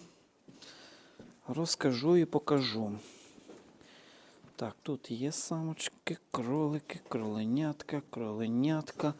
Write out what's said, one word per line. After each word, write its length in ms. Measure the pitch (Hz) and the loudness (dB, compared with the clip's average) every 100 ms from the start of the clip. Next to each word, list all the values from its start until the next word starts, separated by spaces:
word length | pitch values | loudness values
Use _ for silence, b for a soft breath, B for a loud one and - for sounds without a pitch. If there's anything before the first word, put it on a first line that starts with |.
| b b b _ - B B B B B B B B B - | b b b _ -20 B B B B B B B B B -6
розкажу 680 | 139 165 - 139 120 151 175 | -2 0 2 2 4 6 6
і 80 | |
покажу. 680 | 160 147 - 143 123 110 104 104 b b b b b b b b b b b b b b b - | 6 2 4 2 2 0 -2 -4 b b b b b b b b b b b b b b b -8
Так, 200 | 110 - | -8 -8
тут 280 | - 131 - | -8 -8 -6
є 220 | 117 143 | -4 -4
самочки, 840 | - - 160 160 160 - - - 165 _ | -4 -4 -4 -4 -4 -8 -6 -8 -8 _
кролики, 680 | 131 117 151 147 151 - - - | -4 0 2 2 0 -6 -12 -6
кроленятка, 960 | 113 107 107 110 135 156 147 - 147 - | -4 -2 0 0 2 0 -4 -4 -6 -6
кроленятка, 1040 | 123 107 107 113 120 147 156 147 - 151 | -6 -4 -2 0 2 2 2 -2 -2 -2